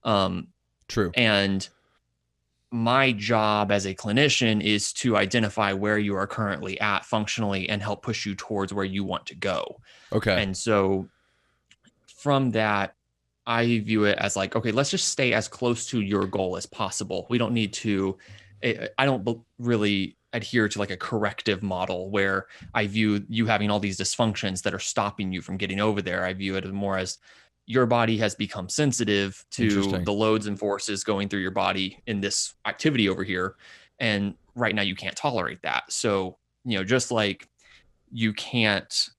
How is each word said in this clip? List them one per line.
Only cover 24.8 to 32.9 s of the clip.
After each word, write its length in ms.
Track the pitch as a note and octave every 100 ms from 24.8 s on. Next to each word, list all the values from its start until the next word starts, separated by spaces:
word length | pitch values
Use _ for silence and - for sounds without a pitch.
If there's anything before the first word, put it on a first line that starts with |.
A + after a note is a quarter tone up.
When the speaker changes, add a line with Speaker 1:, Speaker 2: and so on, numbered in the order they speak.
| - - G#2 - F#2+
Speaker 1:
you 100 | F#2
from 140 | F2 F#2+
getting 240 | G2 F#2+
over 220 | G#2+ G#2
there. 240 | F#2 F2+ F#2
I 80 |
view 240 | F#2+ G2 F#2+
it 80 | F#2+
more 240 | G2 G2+ F#2+
as 200 | F#2 - - - _ _ -
your 200 | B2 A#2+
body 320 | A#2+ A2+ A2+
has 180 | G#2+ -
become 320 | G#2 - F#2+
sensitive 800 | - D3 A#2 G#2+ G2+ G2 - -
to 120 | -
Speaker 2:
Interesting. 400 | A2+ G2+ G2 F#2+
Speaker 1:
the 100 | F2+
loads 320 | G#2 A2 G#2+ G#2
and 140 | G2
forces 440 | G#2 G2+ - G2 -
going 240 | G2 G2+
through 100 | G2+
your 120 | F#2
body 500 | F#2+ F#2+ F#2+ F#2+ - -
in 140 | G2+
this 340 | G2 - - - G#2+
activity 420 | - D#3